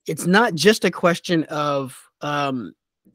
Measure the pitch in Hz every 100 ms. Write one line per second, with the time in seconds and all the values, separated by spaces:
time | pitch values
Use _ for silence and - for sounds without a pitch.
0 | - 160 170 196 240 160 170 226 196 -
1 | 175 170 - 170 147 151 147 143 131 -
2 | - _ 147 147 143 131 95 - _ _
3 | _